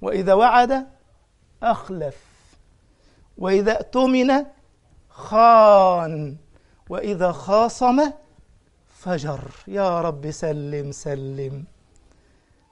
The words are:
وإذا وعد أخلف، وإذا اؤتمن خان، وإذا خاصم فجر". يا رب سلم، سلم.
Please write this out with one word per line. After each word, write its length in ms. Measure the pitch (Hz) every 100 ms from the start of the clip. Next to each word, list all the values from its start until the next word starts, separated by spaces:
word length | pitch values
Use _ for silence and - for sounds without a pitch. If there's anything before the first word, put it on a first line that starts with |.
وإذا 320 | 190 208 190
وعد 520 | 196 240 240 247 269 - _ _ _ _ _ _ _
أخلف، 540 | 220 220 - 185 147 - _ _ _ _ _ _ _ _ _ _ _ -
وإذا 340 | 185 190 202
اؤتمن 720 | 220 - 254 262 254 254 269 285 - _ _ _ _ _
خان، 1300 | - - 220 233 226 214 202 185 175 165 160 147 147 _ _ _ _ -
وإذا 420 | 180 208 190 180
خاصم 800 | 170 - 208 233 - 247 254 294 285 _ _ _ _ _ _ _ _
فجر". 520 | - 175 147 135 127 - -
يا 320 | 196 190 170
رب 300 | 170 147 151
سلم، 640 | 151 165 147 143 147 143
سلم. 720 | 139 151 139 135 135 139 139 156 _ _ _ _ _ _ _ _ _ _